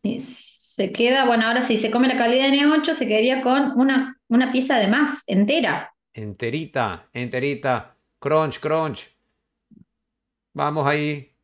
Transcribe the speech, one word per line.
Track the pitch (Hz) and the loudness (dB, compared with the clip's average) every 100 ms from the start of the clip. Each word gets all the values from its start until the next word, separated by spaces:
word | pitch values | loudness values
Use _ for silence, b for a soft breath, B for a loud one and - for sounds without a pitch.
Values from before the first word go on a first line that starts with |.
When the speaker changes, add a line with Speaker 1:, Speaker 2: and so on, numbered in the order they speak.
Speaker 1:
Y | 208 - | -6 -6
se | - - - - - - 190 | -6 -6 -8 -10 -10 -4 -4
queda, | - 233 262 254 | 0 2 2 2
bueno, | 233 226 | 2 2
ahora | 240 | 0
sí, | 240 220 | 0 0
se | 220 | 0
come | 233 262 | 2 2
la | 240 | 2
calidad | 233 254 269 | 2 2 2
de | 277 | 4
N | 294 | 4
ocho, | 311 294 | 2 0
se | 302 226 | -2 0
quedaría | 214 240 262 | 2 2 0
con | 247 269 294 226 | 2 2 2 2
una, | 269 262 269 - _ | 2 2 -2 -8 _
una | 233 262 | 2 2
pieza | 254 262 254 | 0 2 2
de | 196 | 2
más, | 240 294 - - | 2 0 -2 -2
entera. | 190 202 311 226 139 - _ _ | 0 2 2 0 -2 -8 _ _
Speaker 2:
Enterita, | - 107 98 117 147 160 135 113 87 _ | -14 -12 -6 -6 -6 -6 -4 -4 -4 _
enterita. | 120 123 127 139 131 135 123 - _ _ _ | -10 -6 -4 -4 -4 -2 -2 -4 _ _ _
Crunch, | 139 156 156 - | 0 0 0 -4
crunch. | 156 160 156 113 - _ _ _ _ _ _ - _ _ _ _ _ _ _ | -4 -2 -2 -8 -16 _ _ _ _ _ _ -20 _ _ _ _ _ _ _
Vamos | 143 143 151 139 | -4 -2 0 0
ahí. | 151 147 147 131 _ | 0 -2 -6 -12 _